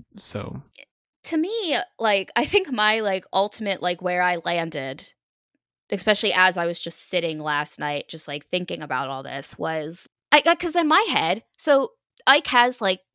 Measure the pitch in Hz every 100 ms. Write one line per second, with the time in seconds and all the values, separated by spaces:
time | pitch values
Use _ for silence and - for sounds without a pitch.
0 | - - - 107 - - - _ - _
1 | _ _ - 320 349 453 370 247 - -
2 | 226 202 190 - 285 403 370 233 214 220
3 | 208 190 - 190 208 - 214 190 180 175
4 | 180 180 180 175 175 170 165 156 135 143
5 | - _ _ _ _ _ _ _ - 196
6 | 220 202 214 - 185 180 170 170 170 -
7 | - 180 165 156 151 147 151 - 147 147
8 | - 160 - 147 - 180 180 170 147 131
9 | 135 135 135 131 - - 160 160 156 175
10 | - _ - 294 320 339 339 330 311 330
11 | 440 214 160 202 _ - - 277 262 _
12 | _ _ - 285 294 254 247 254 196 190
13 | _